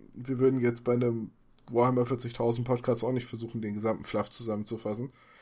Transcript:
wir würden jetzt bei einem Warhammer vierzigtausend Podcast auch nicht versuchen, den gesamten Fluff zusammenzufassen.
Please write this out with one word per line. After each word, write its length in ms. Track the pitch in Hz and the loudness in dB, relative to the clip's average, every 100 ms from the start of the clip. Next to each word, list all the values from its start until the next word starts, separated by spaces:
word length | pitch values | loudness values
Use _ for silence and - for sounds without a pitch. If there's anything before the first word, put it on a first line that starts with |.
| 107 | -20
wir 260 | - 123 123 | -14 -6 4
würden 200 | 131 131 | 4 6
jetzt 240 | 120 117 | 2 2
bei 100 | 123 | 0
einem 380 | 123 120 113 107 _ _ _ - | 2 2 0 -6 _ _ _ -2
Warhammer 360 | 120 123 123 120 | 4 4 4 2
vierzigtausend 600 | 123 120 - 117 120 123 | -2 -4 0 0 0 0
Podcast 360 | 123 123 113 | 0 0 0
auch 100 | 120 | 0
nicht 140 | 127 - | -2 -4
versuchen, 340 | 113 113 113 | -10 -8 -6
den 120 | 107 | -4
gesamten 320 | 104 110 110 - | -2 -2 -2 -2
Fluff 240 | 104 - | -4 -4
zusammenzufassen. 840 | - 113 104 104 110 107 104 135 _ _ - | -6 -6 -4 -4 -6 -4 -6 -8 _ _ -20